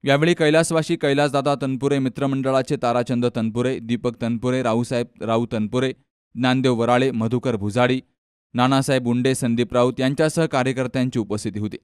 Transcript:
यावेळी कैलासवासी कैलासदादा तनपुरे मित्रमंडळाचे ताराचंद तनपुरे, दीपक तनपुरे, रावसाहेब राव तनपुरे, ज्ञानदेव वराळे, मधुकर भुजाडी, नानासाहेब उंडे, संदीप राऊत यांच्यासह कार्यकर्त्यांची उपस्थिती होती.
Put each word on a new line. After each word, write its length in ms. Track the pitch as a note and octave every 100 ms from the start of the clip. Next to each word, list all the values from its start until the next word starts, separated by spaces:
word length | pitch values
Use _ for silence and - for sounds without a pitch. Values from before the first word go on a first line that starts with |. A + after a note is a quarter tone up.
यावेळी 300 | - C#3 D#3+
कैलासवासी 600 | F3 D#3 D#3 E3 D#3+ D#3 E3
कैलासदादा 600 | D3 C#3 D3 C#3 D3 C#3
तनपुरे 440 | C3+ C3 C#3 C#3
मित्रमंडळाचे 760 | C3 B2+ C#3 C3+ C3+ C3+ C3 C#3
ताराचंद 500 | A#2+ A#2+ A#2+ A#2+ A#2+ A#2+
तनपुरे, 440 | A2 A2+ B2 C3
दीपक 320 | A2+ A#2 B2 A#2
तनपुरे, 420 | A#2 A#2 B2 B2+
रावसाहेब 600 | B2 A2+ A#2+ B2 A#2+ -
राव 220 | G#2+ A2+ A#2
तनपुरे, 400 | A2+ G#2+ B2 C3 - _ _ _ A2+
ज्ञानदेव 380 | B2+ C3 C3
वराळे, 380 | A#2 A#2 B2 C3
मधुकर 440 | A#2+ A2+ B2 C3 A2+
भुजाडी, 460 | G2+ G#2+ B2 C3 _ _ _ _ _
नानासाहेब 540 | A#2+ B2+ C3+ C3+ C3+ A#2+
उंडे, 280 | A#2+ B2+ C3
संदीप 380 | B2+ A#2 A#2+
राऊत 200 | B2 B2 B2+
यांच्यासह 460 | C3 C#3 D#3 E3 D#3+
कार्यकर्त्यांची 760 | C3+ B2+ B2+ B2 C3 B2+ B2
उपस्थिती 400 | G2+ G#2 A2 G2+
होती. 180 | G#2 -